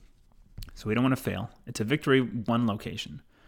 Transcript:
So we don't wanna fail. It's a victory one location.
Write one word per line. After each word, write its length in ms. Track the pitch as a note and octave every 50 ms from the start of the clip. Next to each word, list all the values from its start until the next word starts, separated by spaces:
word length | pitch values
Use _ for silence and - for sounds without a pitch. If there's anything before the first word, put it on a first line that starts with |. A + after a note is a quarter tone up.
| - - - _ _ _ _ - - - - - - - -
So 120 | - -
we 60 | A2 G#2+
don't 100 | A#2+ B2+
wanna 120 | C3 C3
fail. 340 | - - - F#2+ F#2+ A2 - - - -
It's 140 | - - -
a 60 | G#2+
victory 340 | G#2+ D3 D3+ - D3+ C3 C3+
one 480 | B2+ A2+ G#2+ B2 G#2 - A#2 A#2 B2
location. 540 | A2 G2+ G#2+ - - F2 - - - D2+ C#2+ - _ _ _ -